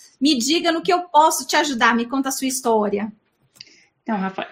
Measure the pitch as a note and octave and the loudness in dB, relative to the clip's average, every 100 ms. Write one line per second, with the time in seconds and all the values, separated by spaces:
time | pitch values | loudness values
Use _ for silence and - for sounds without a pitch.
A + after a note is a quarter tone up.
0 | - _ C#4 C4 B3 E4+ E4+ D#4+ - F4 | -20 _ 0 2 0 0 0 -2 0 -2
1 | F4 D4 D#4+ D#4+ C4 D4+ D4+ A#3 A#3+ A#3 | 2 4 4 2 -2 0 0 2 2 2
2 | A#3 C4+ C4+ - C4 - A#3 A3 G3+ G3+ | 0 -4 -4 -4 -4 -2 0 0 0 -2
3 | G#3+ - _ _ _ - - _ _ _ | -6 -12 _ _ _ -20 -20 _ _ _
4 | - G#3 F#3+ - - | -6 -4 -4 -6 -2